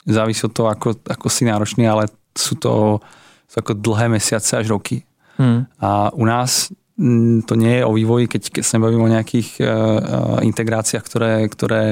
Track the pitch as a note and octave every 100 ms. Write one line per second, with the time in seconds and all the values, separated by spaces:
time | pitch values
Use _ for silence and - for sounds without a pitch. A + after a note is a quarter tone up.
0 | - A2 A2 G#2+ A2 - A2+ G#2+ A#2+ A2
1 | - - A#2 - A#2+ G#2 G#2+ - A2+ G#2+
2 | G#2+ - _ - - - A#2+ A2+ G#2+ G#2+
3 | - - - _ _ - A2 G#2+ A2+ G#2+
4 | A#2 A2 - A2 - A#2+ A2 G#2 - B2
5 | - _ _ - C3 A#2 B2+ _ G2+ G2+
6 | G#2 - A2+ A#2+ B2+ - - - _ -
7 | C#3 A#2 A#2 A#2 A2+ A2+ A2+ B2 A#2+ A2
8 | A2 A#2+ A#2 G#2 - - - A#2 A2+ A2+
9 | A2+ A2+ A2 A#2+ G#2+ - B2 A2 A2 G#2+
10 | - - - A2+ A2+ G#2+ A2+ A2 G#2+ A2+
11 | - A#2 A2+ A2 A2 - A#2+ A2+ G#2+